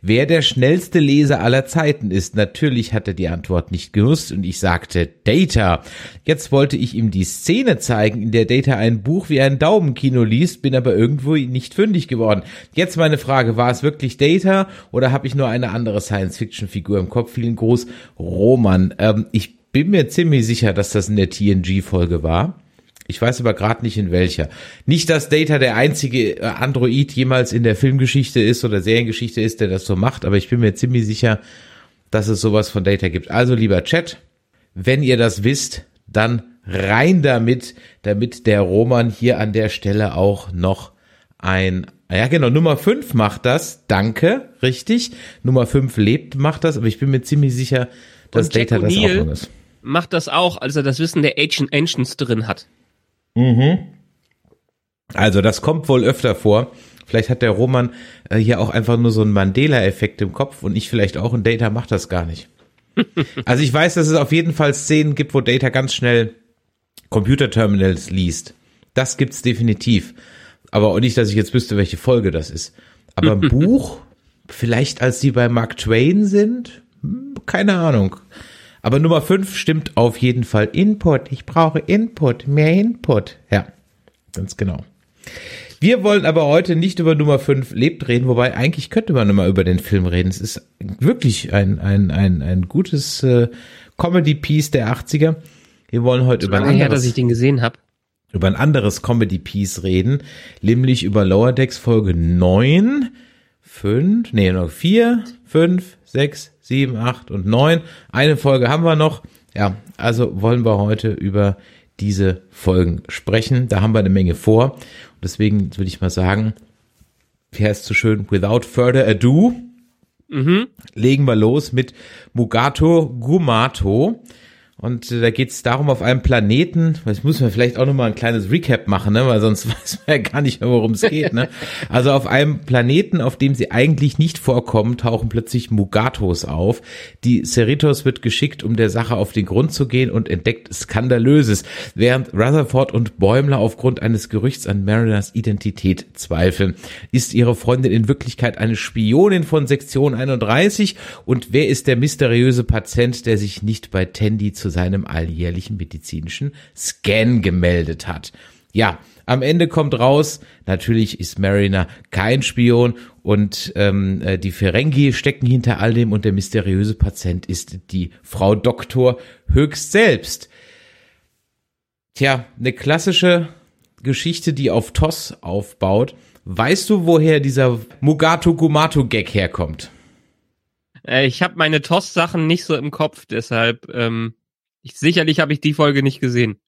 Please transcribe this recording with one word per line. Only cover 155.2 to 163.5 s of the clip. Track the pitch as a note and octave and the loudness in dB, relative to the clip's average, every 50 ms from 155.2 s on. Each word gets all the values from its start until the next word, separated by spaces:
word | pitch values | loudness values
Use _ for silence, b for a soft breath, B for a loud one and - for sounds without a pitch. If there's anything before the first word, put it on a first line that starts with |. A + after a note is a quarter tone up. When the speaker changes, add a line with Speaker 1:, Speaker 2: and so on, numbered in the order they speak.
| E2+ E2+ E2 D#2 F2 F2 F2 F2 F2+ - A2 | -6 -4 -4 -4 -4 -4 -4 -6 -8 -10 -10
Speaker 1:
medizinischen | F#2+ E2+ D2+ - D#2 - - - D#2+ D#2 E2+ - - C#3 C#3+ B B B B B | -10 -10 -12 -14 -18 -16 -12 -12 -10 -10 -10 -10 -8 -8 -10 B B B B B
Scan | - - - - _ _ G2 G2 A2 A2+ A#2 B2 A#2 F2+ | -12 -10 -10 -10 _ _ 0 2 2 2 2 2 2 0
gemeldet | G2 E2+ F2+ F2 F2 F2 F2 E2 D#2 D#2+ - - - | 0 0 2 2 2 2 0 -2 -4 -6 -10 -8 -12
hat? | F2 D2+ - - b b b b b b b b b | -12 -12 -12 -20 b b b b b b b b b
Ja, | G2+ A2 G2+ F2 b b b b b b | 0 0 0 -2 b b b b b b
am | - B2 C3 C3 | -4 -2 -2 0
Ende | C#3 D#3+ E3+ E3+ E3 | 0 2 2 2 2
kommt | - E3 D#3 C#3+ C3+ | 0 0 0 0 0
raus, | A2+ A#2 B2+ C#3 D3 D#3 D3 - - B B B B B | 0 2 2 4 2 2 0 -4 -12 B B B B B
natürlich | - F#2+ F2+ - - A#2 A2+ A2+ G#2 - - | -4 -4 -4 0 0 2 2 0 0 -2 -10
ist | F#2 - - - | -12 -12 -6 -4
Mariner | G2 G2 G2 G2+ G2+ G2 F#2+ F#2 F2+ B B B B _ | -2 0 2 2 2 2 2 0 -2 B B B B _
kein | - F2+ F#2+ A2 B2 C3+ G#2 | -4 -2 0 0 0 0 0
Spion | - - - A#2+ A#2+ A#2+ A#2 A#2+ B2 A#2+ B B B B B _ | -4 -2 2 4 4 6 4 4 2 0 B B B B B _
und, | - G#2 G#2 G#2 G2+ | 0 0 2 2 0